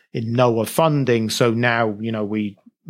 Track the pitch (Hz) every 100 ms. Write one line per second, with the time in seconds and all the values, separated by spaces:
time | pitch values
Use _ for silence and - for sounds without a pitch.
0 | _ 131 113 117 123 113 107 - 160 147
1 | 127 117 110 - 123 113 120 117 113 104
2 | 113 110 104 107 104 98 _ _ -